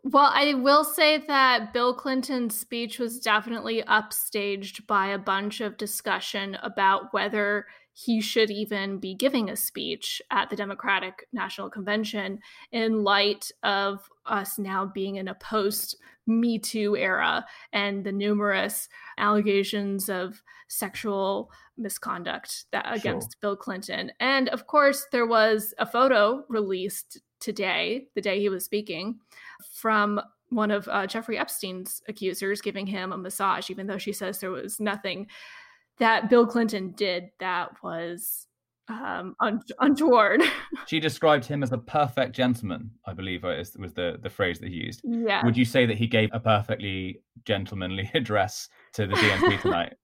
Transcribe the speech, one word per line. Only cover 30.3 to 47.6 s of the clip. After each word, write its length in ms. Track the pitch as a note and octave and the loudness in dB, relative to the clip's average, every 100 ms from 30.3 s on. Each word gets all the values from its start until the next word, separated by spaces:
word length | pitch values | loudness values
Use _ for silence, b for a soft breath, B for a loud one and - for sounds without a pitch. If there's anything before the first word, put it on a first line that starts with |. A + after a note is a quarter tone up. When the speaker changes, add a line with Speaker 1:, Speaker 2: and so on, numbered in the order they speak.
| _ _ | _ _
Speaker 1:
one 200 | A#3+ G#3+ | 0 2
of, 160 | G3+ - | 0 0
uh, 180 | G3+ G3 | -2 -2
Jeffrey 320 | A3+ A3+ G#3+ | -6 -4 -4
Epstein's 640 | D4+ - F#3+ F#3 F#3+ - - | -4 -6 -8 -8 -10 -10 -10
accusers 520 | G#3+ F#3 - G3 G3+ | -4 -4 -2 -4 -4
giving 260 | G3+ G3+ G3 | -4 -6 -6
him 260 | G3 F#3 | -6 -6
a 40 | F#3+ | -8
massage, 540 | F#3 - G3 F3+ F#3+ | -8 -2 0 0 -4
even 160 | F#3 G3 | -8 -6
though 100 | G3 | -6
she 160 | G3+ | -6
says 260 | G3+ F#3+ G3 | -6 -6 -6
there 120 | F#3+ | -8
was 300 | F#3 - - | -8 -8 -4
nothing 480 | G#3 G3 G3 F3+ G3+ B B B B B B _ | -4 -4 -6 -8 -10 B B B B B B _
that 300 | A3+ A3+ A3+ | 4 4 6
Bill 180 | A#3+ A3+ | 6 6
Clinton 460 | A#3 A3+ G#3 F#3 | 4 0 0 -6
did 380 | F3+ G3+ F3+ F3+ _ | -2 -2 -2 -6 _
that 440 | F#3 F3+ - - | -4 -2 -4 -8
was, 640 | F3+ E3 E3+ F3 - - - _ _ _ - | -8 -6 -6 -8 -8 -8 -12 _ _ _ -12
um, 460 | A3+ C4 F3 F#3 - | -8 -6 -6 -8 -2
un-, 220 | G#3 G#3+ - - | -2 -2 -6 0
untoward. 640 | D4+ C#4 D#4 A#3 E4 G#3+ D#4+ - | 2 4 6 8 6 6 4 0
<laughs> 220 | - - - | -8 -12 -2
Speaker 2:
She 140 | D#3+ | 0
described 460 | D3+ - D#3+ D3 - | 0 2 4 4 2
him 160 | C#3+ | -2
as 100 | C3 | -2
a 60 | A#2+ | -2
perfect 560 | - D3+ C#3+ - C3 | -2 0 2 0 -2
gentleman, 560 | - B2+ A#2+ G2 D#2+ A2 - - | 2 2 2 -2 -6 -10 -14 -12
I 60 | |
believe 320 | F2+ F#2+ F2+ | -8 -6 -4
is, 320 | F2+ D2 F2 - | -4 -4 -6 -10
was 160 | F#2 | -10
the, 240 | - F2 - | -4 -4 -4
the 60 | F#2 | -10
phrase 300 | - F#2+ E2 | -2 -2 -2
that 80 | F#2 | -8
he 60 | |
used. 260 | E2+ - - | -8 -8 -8
Speaker 1:
Yeah. 400 | C4+ A#3 A3+ G3 | -6 -2 0 2
Speaker 2:
Would 120 | A#2+ A#2 | 2 4
you 80 | |
say 220 | A#2+ C3+ A#2+ | 4 4 4
that 100 | G#2 | 2
he 100 | A2+ | 2
gave 240 | A2+ G#2+ | 4 2
a 80 | A2+ | 0
perfectly 840 | A2+ G#2 G#2+ G#2 G2+ F#2+ F#2 - _ - | 2 2 2 -4 -4 -4 -6 -10 _ -18
gentlemanly 680 | - G2 | -2 -2